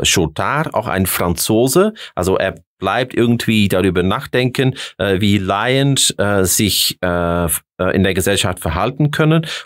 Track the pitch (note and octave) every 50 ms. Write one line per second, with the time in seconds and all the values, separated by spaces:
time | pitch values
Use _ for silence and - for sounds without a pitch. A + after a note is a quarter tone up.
0 | - - - G2 E2+ D#2 D2+ - G2 G2+ B2+ D3 D#3 D3 - - A2 - - F#2+
1 | F#2+ F#2 - - F#2+ F2 F2 D#2+ - - A2+ A2 B2 C3 B2+ F3+ F#3+ G#3+ G#3+ -
2 | - - - - F2+ F2+ F#2+ - - F#2+ F2+ F2+ - _ _ - F#2+ F#2+ G2 A#2
3 | C3 B2+ - - A#2+ A#2+ A#2+ A2+ - - A2+ A2 G#2 G2 G2 F#2 F#2 G2 E2+ F#2
4 | F2+ F#2+ G2+ B2+ - - - B2+ B2 B2+ B2 - C3 C3 C3 - - - - -
5 | F#2 G2+ G2 F#2 G#2 G#2 G2+ G#2 F#2+ F#2 G2 G2+ A2 B2 C3 C3+ C#3 C#3 C#3 B2+
6 | - - - - G2 G#2 G#2 G2 F#2 F2 - - A2+ G2 - - - - - -
7 | - F2+ F2 F2 F2 F2 E2+ F2 F2 E2+ - - - _ _ - F#2 F#2 C#2+ F2+
8 | F#2+ G2 F#2 F2+ F#2 G2 G2+ F2+ - G2+ F2+ - - G2 D2+ E2+ G2 B2 C#3 -
9 | D#3 D3 D3 - D#3+ D3+ D#3 E3 D#3+ - - - -